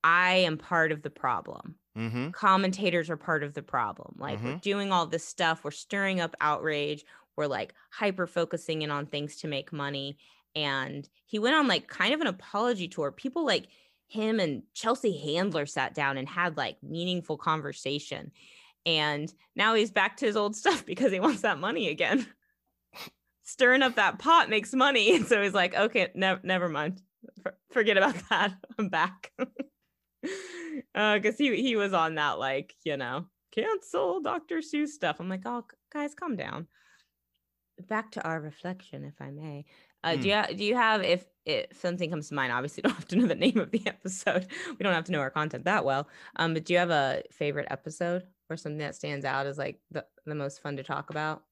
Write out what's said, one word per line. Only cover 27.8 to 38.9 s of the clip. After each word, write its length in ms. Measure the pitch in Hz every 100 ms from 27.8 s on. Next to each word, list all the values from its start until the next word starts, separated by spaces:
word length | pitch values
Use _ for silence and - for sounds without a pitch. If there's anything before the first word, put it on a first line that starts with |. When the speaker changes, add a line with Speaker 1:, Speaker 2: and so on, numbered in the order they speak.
| 214 196
Speaker 1:
about 180 | 196 -
<laughs> 60 | -
that. 240 | 196 202 190 - 226
I'm 80 | 208
back." 420 | 175 175 185 - -
<laughs> 40 | 254 - 269 _ _ _ _ _ 320 381 359 359 330 311 -
Uh, 260 | - 214 208
'cause 160 | 202 214
he, 180 | 285 214
he 140 | 262 226
was 180 | 202
on 220 | 190 160 160
that, 220 | 147 87
like, 360 | 135 135 135 -
you 140 | 165 143
know, 280 | 123 131 175 _ _
"Cancel 680 | - 392 427 - - 311 370
Doctor 360 | 285 339 320 330
Seuss" 300 | 320 294 294
stuff. 280 | - 170 151
I'm 100 | 175
like, 140 | 190 196
"Oh, 160 | 240
g-, 160 | 233 - _
guys, 220 | 302 294
calm 220 | 294 349 208
down." 320 | - - 170 _ _ _ _ _ _ _ _ _ _ _ 185
Back 240 | 220 220
to 120 | 214 160
our 120 | 160
reflection, 600 | 151 147 175 185 -